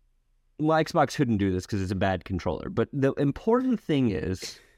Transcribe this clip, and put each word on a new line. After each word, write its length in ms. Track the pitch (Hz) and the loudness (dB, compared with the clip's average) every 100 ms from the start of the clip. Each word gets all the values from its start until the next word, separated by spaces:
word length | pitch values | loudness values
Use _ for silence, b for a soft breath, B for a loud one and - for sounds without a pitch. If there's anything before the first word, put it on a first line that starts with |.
| _ _ _ _ _ - | _ _ _ _ _ -2
Well, 260 | 151 160 | 2 2
Xbox 320 | 156 170 139 - | 2 2 2 2
couldn't 220 | 127 104 | 2 2
do 140 | 98 | 2
this 160 | 92 - | 0 -2
'cause 120 | 101 | -4
it's 120 | 92 | -2
a 40 | 98 | 0
bad 300 | 98 92 - | 0 0 -2
controller. 440 | 90 90 - - | -4 -2 -4 -4
But 200 | 117 113 | -2 -2
the 220 | 143 135 | 0 0
important 680 | - 143 - - 240 262 220 | 2 -2 0 0 0 0 -2
thing 300 | - 143 120 | 0 0 2
is 500 | 92 - 95 - B B | 0 -4 -6 -8 B B